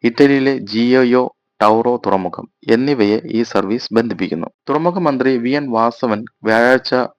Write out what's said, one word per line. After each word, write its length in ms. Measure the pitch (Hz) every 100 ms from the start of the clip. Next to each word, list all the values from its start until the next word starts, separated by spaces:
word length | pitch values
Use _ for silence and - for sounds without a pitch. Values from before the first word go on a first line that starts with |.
ഇറ്റലിയിലെ 540 | 123 117 143 139 135 131
ജിയോയോ 760 | 101 107 120 127 123 127 127 _ _ _
ടൗറോ 400 | 107 110 120 120 104
തുറമുഖം 420 | 95 90 - - _ -
എന്നിവയെ 500 | 113 135 139 101 107 -
ഈ 180 | 113
സർവീസ് 500 | 117 98 95 117 -
ബന്ധിപ്പിക്കുന്നു. 540 | 113 117 90 87 82 87 _ -
തുറമുഖ 300 | 143 170 180
മന്ത്രി 380 | 165 135 131 131
വി 120 | 120
എൻ 220 | 143 143
വാസവൻ 540 | 113 117 117 123 104 117 _
വ്യാഴാഴ്ച 520 | 107 110 120 127 - 127 123